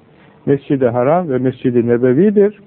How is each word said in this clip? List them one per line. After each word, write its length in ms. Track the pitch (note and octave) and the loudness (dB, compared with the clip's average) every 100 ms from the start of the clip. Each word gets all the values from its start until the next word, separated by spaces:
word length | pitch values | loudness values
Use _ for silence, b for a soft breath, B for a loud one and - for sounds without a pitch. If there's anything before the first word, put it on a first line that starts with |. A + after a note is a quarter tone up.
| b b b b - | b b b b -2
Mescid-i 420 | C#3 - C#3 B2 | -2 -2 -2 0
Haram 420 | B2 B2+ F3 E3+ | 0 0 0 -2
ve 80 | B2+ | -2
Mescid-i 500 | B2+ B2 C3 A#2+ A#2 | -4 -2 -2 0 0
Nebevi'dir. 720 | A#2+ B2+ B2+ G#3 G3+ G3+ G#3 | 0 0 2 2 2 0 -2